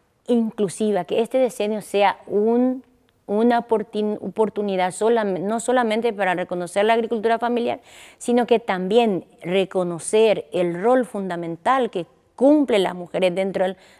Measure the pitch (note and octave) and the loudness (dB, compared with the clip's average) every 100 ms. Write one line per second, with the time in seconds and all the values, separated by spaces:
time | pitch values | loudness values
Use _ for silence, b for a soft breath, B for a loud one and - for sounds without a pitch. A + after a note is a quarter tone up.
0 | _ _ - A#3+ A3+ - G3 - G#3+ G3 | _ _ -2 0 0 -2 -4 -2 -2 -2
1 | F3 G3+ A3+ C4 B3 - G#3 G#3+ - G3+ | -2 -2 0 0 0 0 -4 -4 -4 2
2 | G3 - - G3+ G#3+ A#3+ B3+ B3+ - _ | 2 0 -4 0 2 2 0 -2 -10 _
3 | _ _ - G#3 A#3+ A#3 A#3 A3 G#3+ G#3 | _ _ -4 0 2 2 0 -2 -2 -4
4 | G#3+ G#3+ G3+ G3 G#3+ - G3+ F#3 F3+ F3 | -4 -4 -8 -2 -2 0 -2 0 -2 0
5 | A3 A#3 G#3 F3+ F#3+ A3+ A#3 B3+ A#3 G#3+ | 0 2 0 -2 -2 -4 0 0 2 0
6 | A#3 G3+ F#3+ F3 F3+ F3+ F3 G3+ G#3+ A3+ | -2 0 0 0 -4 -6 -4 0 2 2
7 | A3 A#3 A3+ A3+ A#3 A#3+ A#3+ G#3 B B | 0 -2 0 0 0 -2 -2 -6 B B
8 | B B - A#3+ A3+ A3+ A3 F#3 F#3 A#3 | B B 0 0 2 0 0 -4 2 2
9 | A#3 F3 - _ E3 F#3+ F#3 F#3+ F3 E3+ | 4 0 -6 _ -2 -2 0 -2 -2 -4
10 | - G#3+ A3+ F3+ - F3+ F3 F3 G#3+ B3+ | -2 2 4 2 -2 -2 -2 0 2 2
11 | A#3+ G#3 F#3+ E3+ E3 E3 A#3 C4 A#3 F#3 | 0 -6 -6 -6 -8 -4 0 0 0 -4
12 | E3 _ _ - C4+ D4+ C4+ G#3+ F3+ F3+ | -10 _ _ 2 4 4 4 2 0 -4
13 | F3 E3+ F#3 F3+ F#3+ F3+ F#3 F#3+ b | -8 0 0 0 -2 -2 -2 -4 b